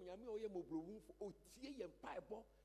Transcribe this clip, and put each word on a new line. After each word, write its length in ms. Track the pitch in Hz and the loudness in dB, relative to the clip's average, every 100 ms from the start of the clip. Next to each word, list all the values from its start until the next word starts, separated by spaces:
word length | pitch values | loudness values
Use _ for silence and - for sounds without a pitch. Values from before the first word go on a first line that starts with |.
| 180 | -4
Nyame 200 | 190 247 | -4 0
a 60 | |
ɔyɛ 160 | 214 220 | 2 4
mmɔborɔhunfo, 600 | 180 151 160 170 214 - - | 2 4 4 2 -2 -6 -2
ɔtie 500 | 202 - - 247 269 269 | -2 -2 -8 -4 -2 0
yɛn 120 | 180 | 0
mpaebɔ, 520 | - - - 165 214 - - | 0 0 0 2 -2 -2 -12